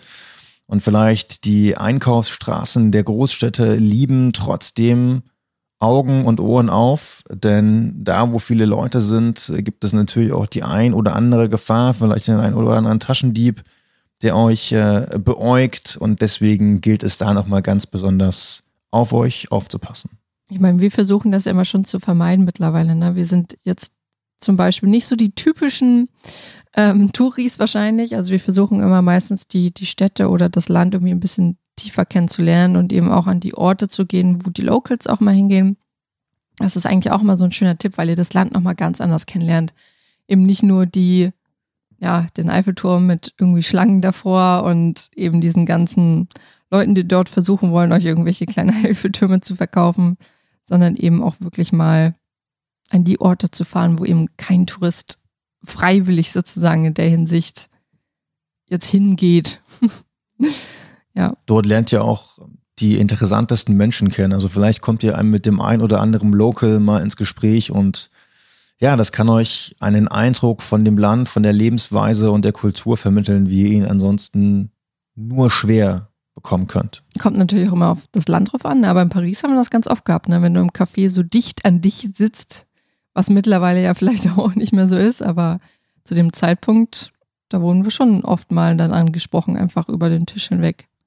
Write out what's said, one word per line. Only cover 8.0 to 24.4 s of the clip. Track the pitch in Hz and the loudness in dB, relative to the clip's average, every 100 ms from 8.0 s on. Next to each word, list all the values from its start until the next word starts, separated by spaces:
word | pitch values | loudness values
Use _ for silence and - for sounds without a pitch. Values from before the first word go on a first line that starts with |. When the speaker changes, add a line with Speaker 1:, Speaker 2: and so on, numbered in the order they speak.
Speaker 1:
da, | 95 90 120 | -4 0 0
wo | 117 | -2
viele | - 117 110 | -2 0 0
Leute | 101 - 127 | 0 -2 -2
sind, | 104 113 117 113 - 80 | 0 0 0 -2 -6 -6
gibt | 104 - | -6 -6
es | 104 | -2
natürlich | 107 101 - 113 | 0 0 0 0
auch | 87 104 | 0 -4
die | - | -6
ein | - 90 120 | -4 0 0
oder | 113 104 - | 2 0 0
andere | 120 120 113 | 2 2 2
Gefahr, | 110 - 113 123 110 | -2 -2 0 0 0
vielleicht | 110 107 110 | 0 0 0
den | 110 | 0
ein | 110 | 0
oder | 113 113 113 | 0 0 0
anderen | 110 110 | 0 -2
Taschendieb, | - 131 131 110 120 107 - _ _ _ _ _ | -2 -2 -2 0 0 -2 -10 _ _ _ _ _
der | 110 87 | -2 2
euch, | 113 110 - | 2 2 0
äh, | 113 107 104 123 104 | 0 2 0 -2 -4
beäugt | 95 123 117 127 131 - - - | -2 -2 2 2 0 -4 -10 -6
und | 110 107 | -2 0
deswegen | 110 - 107 104 104 104 | -2 0 2 2 2 2
gilt | 110 107 | 2 0
es | 104 - | -2 -4
da | 92 | -2
nochmal | 101 90 98 | 0 0 -2
ganz | 95 98 - | 0 -2 -2
besonders | 98 95 95 95 92 - - _ _ _ | -4 -2 0 0 -2 -6 -10 _ _ _
auf | 113 113 | -2 0
euch | 117 123 - - | 0 -2 -4 -6
aufzupassen. | 110 - - - - - _ _ _ - | -6 -6 -12 -12 -16 -18 _ _ _ -12
Speaker 2:
Ich | 190 | 0
meine, | 185 175 | 2 2
wir | 202 | 0
versuchen | - 196 202 208 | 0 0 0 0
das | 196 190 | -2 -2
ja | |
immer | 185 180 | -2 0
schon | 190 | -2
zu | 190 190 | -4 -6
vermeiden | - 170 170 185 180 | -2 0 2 2 2
mittlerweile, | - 165 165 165 | 0 -2 0 0
ne? | 165 175 180 | 0 0 -2
Wir | 170 | 0
sind | 180 170 - | 0 -2 -8
jetzt | - 185 - _ _ _ _ | -8 -8 -8 _ _ _ _
zum | - | -10